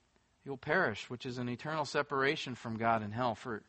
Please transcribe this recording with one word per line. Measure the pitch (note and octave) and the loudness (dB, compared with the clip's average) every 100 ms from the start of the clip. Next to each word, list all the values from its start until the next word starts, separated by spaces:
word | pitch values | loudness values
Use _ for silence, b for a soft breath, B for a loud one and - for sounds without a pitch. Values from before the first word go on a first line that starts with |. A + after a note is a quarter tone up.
| _ _ _ _ | _ _ _ _
"You'll | C#3 C3+ | -10 -6
perish," | D3+ F3 D3+ G2+ - | 2 4 4 0 -6
which | B2 C3+ | -8 -6
is | B2 | -4
an | B2 | -4
eternal | A#2+ D3+ D#3 | -4 -2 -2
separation | C#3+ D3+ C#3+ C3+ C3+ D#3 C#3 | 0 0 2 2 2 2 -2
from | A#2 A#2+ A2 | -6 -6 2
God | A2+ A2+ | 4 4
in | G#2 | 2
hell | A2 B2 | 0 0
for, | G#2+ B2+ G#2+ | 0 -4 -8